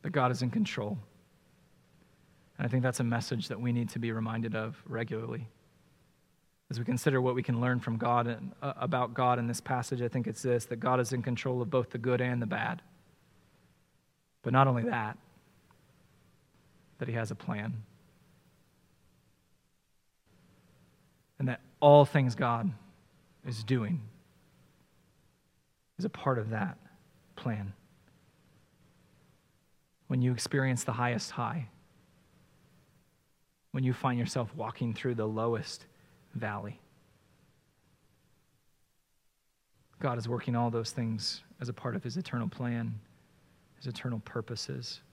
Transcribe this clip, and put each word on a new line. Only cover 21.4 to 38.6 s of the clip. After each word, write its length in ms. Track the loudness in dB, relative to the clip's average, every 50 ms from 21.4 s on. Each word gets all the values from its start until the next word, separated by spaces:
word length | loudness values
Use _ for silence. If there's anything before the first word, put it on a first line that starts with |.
| -2
that 140 | -2 -2 -4 -8 -20 -2 _
all 240 | 10 12 12 12 12
things 320 | 10 6 4 4 4 2
God 340 | 2 2 2 2 2 0 -2 -4 -4 -12 -20 -20 -20 _ _ _ -20 _ _ _ _ -10
is 160 | -10 -8 -8 -2
doing 380 | 0 0 2 2 0 -2 -4 -4 -10 -18 -20 -20 _ _ -20 -20 _ _ _ -20 -20 _ _ _ _ _ _ _ _ _ _ _ _ _ _ _ _ _ _ _ _ _ _ _ _ _
is 60 | -6 -6
a 60 | -6
part 280 | -6 -2 -2 0 0
of 120 | 0 -2 -4
that 280 | -4 -4 -4 -4 -6 -10 -18 -20 -20 -20 -20 -20 _ -20 -20 -20 -20
plan. 340 | -8 -6 -4 -4 -4 -6 -8 -10 -14 -20 _ -20 _ -20 -20 _ _ _ _ _ _ _ _ _ _ _ _ _ _ _ _ _ _ _ _ _ _ _ _ _ _ _ _ _ _ _ _ _ _ _ _ _ _ _
When 140 | _ 0 2
you 120 | 2 2 2
experience 500 | 0 -2 0 0 2 2 2 0 0 -2
the 80 | -4
highest 400 | -2 0 0 0 0 -2 -4 -6
high, 380 | -6 -4 -4 -4 -4 -4 -6 -8 -12 -20 -20 _ _ -20 _ _ _ _ _ _ _ -20 -20 _ _ _ _ _ _ -20 _ _ _ _ _ _ _ _ _ _ _ _ _ _ _ _ _ _
when 140 | -4 0 0
you 80 | 0 0
find 260 | 2 0 0 2 2
yourself 340 | 0 0 0 -2 -4 -4 -6
walking 380 | -8 -8 -8 -4 -4 -4 -4 -4
through 220 | -2 -4 -4 -2
the 100 | -2 -2
lowest 600 | -2 -2 0 0 0 0 -2 -4 -8 -12 -14 -16 -20 _ _ -20 -20 -20 -20 -20 _ -10
valley, 460 | -6 -6 -6 -6 -6 -8 -10 -12 -14 -20 _ _ _ _ _ _ _ _ _ _ _ _ _ _ _ _ _ _ _ _ _ _ _ _ _ _ _ _ _ _ _ _ _ _ _